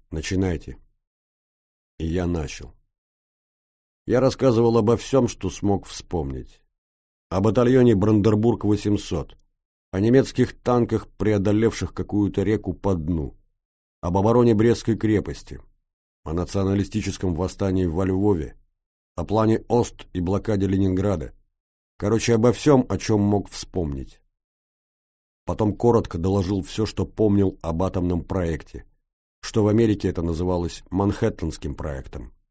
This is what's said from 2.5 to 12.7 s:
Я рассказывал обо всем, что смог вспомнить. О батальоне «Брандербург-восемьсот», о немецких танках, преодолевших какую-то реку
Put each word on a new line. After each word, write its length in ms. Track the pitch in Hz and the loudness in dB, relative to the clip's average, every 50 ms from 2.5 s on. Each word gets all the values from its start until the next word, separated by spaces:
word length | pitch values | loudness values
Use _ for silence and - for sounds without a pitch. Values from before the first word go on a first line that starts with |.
| - - - - - _ _ _ _ _ _ _ _ _ _ _ _ _ _ _ _ _ _ _ _ _ _ _ _ _ _ | -10 -14 -16 -18 -20 _ _ _ _ _ _ _ _ _ _ _ _ _ _ _ _ _ _ _ _ _ _ _ _ _ _
Я 140 | - 110 123 | -2 0 2
рассказывал 580 | 127 131 - - - 135 117 110 117 117 113 117 | 2 2 2 2 2 2 4 4 4 4 4 4
обо 180 | 107 107 117 | 4 4 2
всем, 300 | 110 - - - 135 123 | 0 0 0 2 2 2
что 240 | 113 - - - 92 | 2 -2 -6 -8 -8
смог 340 | - - - 101 101 92 - | -6 -4 -2 -2 -2 -2 -4
вспомнить. 760 | - - - - - - 87 76 67 67 65 - - - _ _ _ _ _ _ _ _ _ _ _ _ _ _ _ | -8 -14 -14 -10 -8 -6 -6 -6 -6 -8 -10 -12 -16 -20 _ _ _ _ _ _ _ _ _ _ _ _ _ _ _
О 120 | - 92 | -2 0
батальоне 560 | 98 110 104 120 123 120 127 131 123 120 113 | 0 2 2 4 4 4 6 6 6 6 6
«Брандербург-восемьсот», 1400 | 95 92 107 110 107 95 110 107 104 107 117 113 - - 101 107 101 - 110 104 98 - - 95 85 - - - - _ _ _ _ _ _ _ _ _ _ | 6 4 4 4 4 4 4 4 4 4 2 2 2 0 0 0 0 0 0 -2 -2 -2 -4 -6 -6 -6 -8 -12 -20 _ _ _ _ _ _ _ _ _ _
о 100 | - 92 | -2 0
немецких 600 | 101 113 123 135 131 131 - - 127 - - - | 2 4 4 4 4 2 0 0 0 0 -2 -4
танках, 480 | - - 123 120 117 117 110 107 - - | -2 0 2 2 2 0 -2 -4 -6 -8
преодолевших 840 | _ - 98 104 107 101 95 104 104 107 113 113 104 - 95 87 - | _ -4 0 0 2 2 2 2 2 2 2 2 0 -2 -6 -8 -6
какую-то 520 | - 90 - - 104 101 95 - - 98 | -8 -8 -4 -2 0 0 0 0 -2 0
реку 280 | 101 107 104 - 98 | 0 0 -2 -2 -6